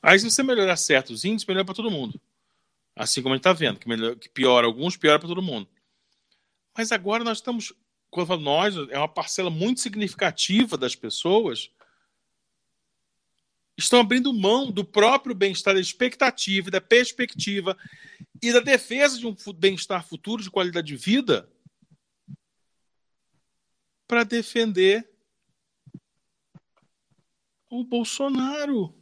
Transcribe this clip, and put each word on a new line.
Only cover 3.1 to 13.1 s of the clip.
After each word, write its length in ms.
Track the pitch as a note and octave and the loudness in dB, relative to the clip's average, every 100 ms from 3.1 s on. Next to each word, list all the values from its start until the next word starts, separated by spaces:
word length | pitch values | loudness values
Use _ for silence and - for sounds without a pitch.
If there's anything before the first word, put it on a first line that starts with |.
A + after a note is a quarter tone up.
| - | -2
como 140 | B2+ | -2
a 20 | C3 | 2
gente 60 | |
tá 100 | F#3 | 2
vendo, 280 | F3 D3 G#2 | 2 0 -4
que 80 | A#2 | -6
melhor, 260 | A2+ A2+ | -4 -4
que 140 | A#2+ - | -6 -14
piora 360 | - B2+ B2 | 0 4 6
alguns, 320 | A#2 A2+ E3 - | 4 0 -6 0
piora 220 | D3+ D3+ | 4 4
pra 80 | E3+ | 2
todo 160 | F3 | -8
mundo. 260 | F#3 A#2+ F#2+ _ _ _ _ _ _ _ _ _ _ - | -6 -8 -10 _ _ _ _ _ _ _ _ _ _ -8
Mas 160 | A3+ | -4
agora 320 | A3 F#3 A3 | -2 -2 -2
nós 140 | A#3 A3 | -2 -6
estamos, 340 | - A#3+ - - _ _ _ | -6 -8 -8 -16 _ _ _
quando 140 | - | -6
eu 60 | E3+ | -4
falo 120 | F3+ | -2
nós, 360 | D3 D3 G3+ F#3 C#3 | 0 2 2 -2 -6
é 80 | C#3 | -4
uma 100 | D3+ | -4
parcela 420 | - - - F#3 | -4 -6 -4 -4
muito 300 | D#3+ G3+ B3+ | -2 -2 -2
significativa 960 | B3 G#3 G3+ - F#3 - - G3 A#3+ D3 | -6 -4 -6 -2 -4 -2 0 2 2 0
das 180 | B2+ | -4
pessoas 760 | - A2+ - E3 G3+ G#3 A2+ - _ _ _ _ _ _ _ _ _ _ _ _ _ _ | -4 -8 -6 0 2 0 -6 -12 _ _ _ _ _ _ _ _ _ _ _ _ _ _